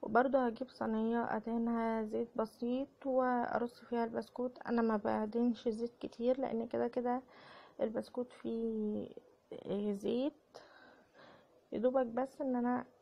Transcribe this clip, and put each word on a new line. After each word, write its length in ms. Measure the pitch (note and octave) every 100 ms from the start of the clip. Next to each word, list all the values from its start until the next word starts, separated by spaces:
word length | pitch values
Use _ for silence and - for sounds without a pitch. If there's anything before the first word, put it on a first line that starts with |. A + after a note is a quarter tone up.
وبرضه 440 | - A3 C4 C4 B3
هجيب 220 | A3+ B3
صينية 680 | - A3+ A3 A3+ A#3 A#3 A3
ادهنها 640 | A3 A#3 A#3 A#3 A3+ A3+
زيت 260 | A3 A3 A#3 -
بسيط 520 | A3 - A#3+ B3 C#4 _ C#4
وارص 760 | B3+ B3+ B3 A#3+ - A#3+ -
فيها 200 | - A#3+
البسكوت. 540 | A#3 A#3 A3 - B3 B3 -
انا 160 | A#3+
ما 140 | A3+ G#3+
بعدنش 720 | A3+ A3 G#3+ A#3 A#3+ A#3 B3
زيت 240 | G#3+ A#3 -
كتير 400 | C4+ - A#3+ B3+
لان 260 | C4 A3+ A#3
كده 200 | A#3 A#3+
كده 340 | A#3+ B3 B3 C4 - - - - -
البسكوت 520 | A3 A3 G#3+ - A#3+
فيه 760 | - A#3 A3+ A3+ A3 G#3+ G#3 - - - _ _ - - G3 G#3
زيت، 400 | G3 G3+ A#3 C#4 - _ - - - - - _ - - - - _ _
يدوبك 340 | A#3 A#3 C4 B3
بس 340 | A3+ C4 -
ان 160 | C#4 B3
انا 280 | A#3+ B3 - _